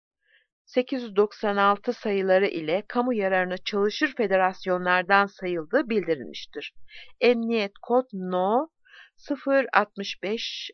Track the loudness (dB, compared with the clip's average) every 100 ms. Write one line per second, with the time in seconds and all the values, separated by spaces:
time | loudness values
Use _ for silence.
0 | _ _ _ _ _ _ _ -4 -2 -4
1 | -2 2 2 0 -2 2 2 2 -2 -6
2 | -2 0 4 4 2 -2 -2 -2 -2 -2
3 | 0 0 0 0 0 -4 -4 0 0 0
4 | -2 0 0 2 2 0 -2 0 2 2
5 | 4 4 2 -4 -6 -6 0 0 0 -2
6 | 0 -4 -6 -14 -12 -12 -12 -16 -18 -18
7 | -16 0 2 2 0 -2 -2 -6 0 0
8 | 0 -6 -4 0 2 0 -2 _ _ -20
9 | -20 _ -8 -6 0 0 2 2 0 -4
10 | -12 -8 -6 -6 -8 -12 -10